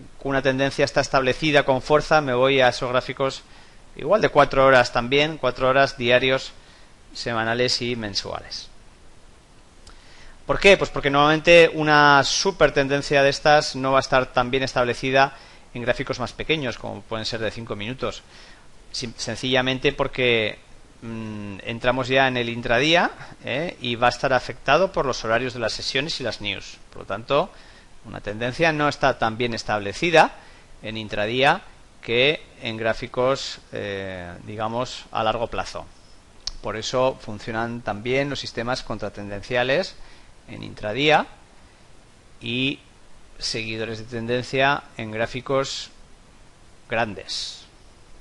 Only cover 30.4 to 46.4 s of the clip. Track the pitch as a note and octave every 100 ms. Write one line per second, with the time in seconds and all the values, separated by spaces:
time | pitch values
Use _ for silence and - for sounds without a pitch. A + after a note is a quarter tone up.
30.4 | - - - - A2 A2 G#2+ G#2 G#2 B2
31.4 | C#3 F3+ - - - - - A#2 C3+ E3
32.4 | - - B2 A2 A2+ A2 A#2+ - B2+ C3+
33.4 | - - - A#2 G2+ G2 F#2+ F#2 F2 F2+
34.4 | G2 G#2+ A2 A#2 B2+ - - A2 A2 A2+
35.4 | A#2 G2 F2+ F2 E2 - - - - -
36.4 | - - - G#2 G#2+ C3 C3 B2+ - G#2
37.4 | - A2+ A#2 A#2+ A#2 G#2 A#2 C3 C#3+ C3+
38.4 | A#2 - A#2 B2+ - A2+ G2+ - G2+ G2+
39.4 | F#2+ B2 B2 D3 F#3+ - - - - -
40.4 | - G#2+ G#2 G2 G#2 A2 D3 D3+ - -
41.4 | - - - - - - - - - -
42.4 | A#2+ B2 C3 C#3+ - - - - - -
43.4 | - A#2 A2+ A2+ A2 A2 G#2+ A#2+ A2+ B2
44.4 | B2 C3+ C3+ C#3+ - - A2+ G#2+ A2+ B2+
45.4 | A#2+ C3+ C3+ - - - - - - -